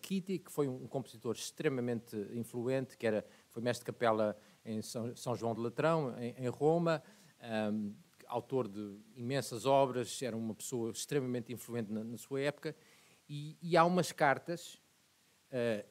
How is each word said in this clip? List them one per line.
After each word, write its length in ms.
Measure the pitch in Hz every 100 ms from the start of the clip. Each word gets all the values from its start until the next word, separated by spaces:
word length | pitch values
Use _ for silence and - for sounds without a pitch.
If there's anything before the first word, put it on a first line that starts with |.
| -
Chitti, 320 | 190 185 185
que 120 | -
foi 180 | - 143
um, 160 | 127
um 20 | 131
compositor 480 | 139 120 113 120
extremamente 800 | 107 - - 151 131 120 117 - 110 101
influente, 600 | 117 113 123 120 135 127 -
que 100 | 117
era, 180 | 107 - - -
foi 140 | -
mestre 200 | 120 117
de 100 | -
capela 440 | 107 117 110 107 98 - -
em 180 | - 110
São, 320 | - 123 117 117
São 180 | - 113
João 180 | 117
de 60 | 113
Latrão, 540 | 117 117 151 165 135 113
em, 160 | 120 120
em 100 | 123
Roma, 540 | 117 147 165 165 156 - - - -
ahm, 520 | 120 110 107 107 104 104 - - -
autor 400 | 120 117 135 110
de 320 | 101 104 101 107
imensas 520 | 131 120 139 117 117 120
obras, 540 | 139 139 123 117 -
era 140 | 127 113
uma 180 | 113
pessoa 360 | 107 - 123 113
extremamente 600 | 104 - 147 131 123 117
influente 400 | 117 - 120 104
na, 100 | 107
na 140 | 113 117
sua 240 | - 135
época, 340 | 143 - 156 151 - - - - -
e, 300 | 147 151 156
e 160 | 170 170
há 80 |
umas 280 | 170 180 160
cartas, 680 | - 147 - - - - - _ _ _ _ _ _ -
eh, 360 | 127 120 104 -